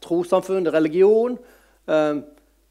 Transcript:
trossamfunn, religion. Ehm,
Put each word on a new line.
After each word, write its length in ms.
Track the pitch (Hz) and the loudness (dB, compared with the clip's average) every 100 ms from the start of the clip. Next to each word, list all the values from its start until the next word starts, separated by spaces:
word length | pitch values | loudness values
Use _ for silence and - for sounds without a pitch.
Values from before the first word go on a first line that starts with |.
trossamfunn, 640 | - 170 175 185 175 190 165 | -4 -4 0 -2 0 -2 0
religion. 640 | 156 156 170 190 220 240 247 - _ _ _ - | 0 0 4 4 4 0 -4 -12 _ _ _ -2
Ehm, 380 | 156 151 147 - - _ _ _ | 0 0 -4 -10 -20 _ _ _